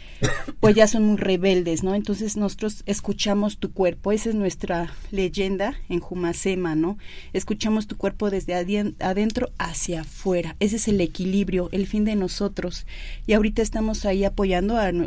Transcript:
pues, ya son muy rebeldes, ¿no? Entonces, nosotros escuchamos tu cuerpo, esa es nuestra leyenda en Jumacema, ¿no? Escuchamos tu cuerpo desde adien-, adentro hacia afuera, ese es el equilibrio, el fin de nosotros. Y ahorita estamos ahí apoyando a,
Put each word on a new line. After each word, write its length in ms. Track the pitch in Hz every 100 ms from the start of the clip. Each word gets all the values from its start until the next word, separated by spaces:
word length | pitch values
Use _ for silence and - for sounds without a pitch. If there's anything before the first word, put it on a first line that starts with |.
| - - - - - -
pues, 160 | 220 214
ya 100 | 214
son 200 | 226 208
muy 100 | 202
rebeldes, 640 | 196 185 190 180 170 160
¿no? 140 | 185 202
Entonces, 400 | 208 196 214 214
nosotros 480 | 202 - 214 - -
escuchamos 720 | 202 - 196 208 202 208 -
tu 140 | 196
cuerpo, 400 | - 180 170 196
esa 160 | 214 226
es 60 | 214
nuestra 560 | 196 - 196 170 165 - -
leyenda 640 | 202 185 151 190 190 202 277 -
en 140 | 175
Jumacema, 760 | 170 180 170 170 196 185 175 156
¿no? 220 | 165 208 - - -
Escuchamos 560 | 190 - 208 220 214 214
tu 80 | -
cuerpo 340 | 196 196 208
desde 240 | 190 175
adien-, 420 | 180 175 208 208 -
adentro 500 | 185 196 214 233 247 -
hacia 440 | 170 165 - 165
afuera, 560 | 156 - 196 180 165 160
ese 160 | 208 220
es 140 | -
el 100 | 202
equilibrio, 720 | 170 - 185 196 190 185 175
el 160 | 185 190
fin 160 | 214
de 120 | 208 208
nosotros. 680 | 180 - 196 - 180 - - - - - -
Y 40 |
ahorita 300 | 214 214 214
estamos 420 | 220 220 214 214 208
ahí 200 | 190 196
apoyando 500 | 196 196 180 196 233
a, 100 | 196 175